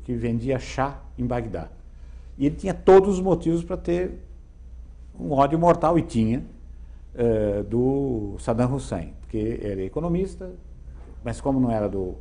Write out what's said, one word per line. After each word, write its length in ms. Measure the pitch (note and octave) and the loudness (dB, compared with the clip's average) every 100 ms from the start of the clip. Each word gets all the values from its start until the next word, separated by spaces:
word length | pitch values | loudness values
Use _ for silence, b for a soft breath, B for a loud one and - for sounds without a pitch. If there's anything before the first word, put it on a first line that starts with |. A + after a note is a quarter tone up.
| - | -6
que 80 | A#2+ | -4
vendia 420 | A#2 A#2 B2 B2+ | -2 -2 0 -2
chá 420 | - - C3+ C3+ - - | -2 -2 -2 -4 -14 -6
em 80 | B2 | -2
Bagdá. 420 | B2 A2+ F2+ D#2 - - b b b b - | -2 -4 -6 -8 -14 -18 b b b b -2
E 80 | C#3+ | 0
ele 100 | D#3+ | 0
tinha 180 | F#3+ | -4
todos 420 | F3 - F#3+ G3 F#3 | 2 10 10 10 2
os 60 | |
motivos 440 | F#3 E3 E3 E3+ E3+ | 2 2 2 0 -2
pra 100 | F#3 | -6
ter 380 | - F3 F#3 - - - - - - - - - - - | -2 -2 -2 -6 -14 -18 -20 -20 -18 -16 -16 -18 -18 -10
um 140 | E3+ | 0
ódio 260 | C3+ C#3+ E3 | 4 4 6
mortal, 400 | E3+ E3 D#3 E3+ | 6 6 4 4
e 20 | |
tinha, 440 | - A2+ A2 B2+ - - - b b b - | 2 2 2 2 -4 -14 -16 b b b -14
eh, 500 | - A#2 A2 G#2 G2+ | 0 2 4 2 0
do 720 | G2+ A2+ C3 C#3 C#3 A#2 G2+ G2 | 0 2 2 2 0 -2 -4 -6
Saddam 340 | - A#2 B2 | -2 2 2
Hussein, 400 | C3+ - F#2+ D#2+ - | 0 -4 -6 -6 -12
porque 180 | - A2 | -8 -4
ele 440 | A2 - G#2 F#2+ | -2 -4 -4 -4
é 40 | F#2+ | -4
economista, 640 | D3+ E3+ F3 F#3+ - F#3 F3+ - - - B B B | -4 -2 0 -2 -6 -12 -14 -16 -16 -16 B B B
mas 200 | A#2+ A2+ | -8 -4
como 180 | C#3+ C3+ | 0 2
não 100 | B2+ | 2
era 200 | A2 G#2 | 2 0
do 260 | F#2+ F#2 E2 | 0 -4 -6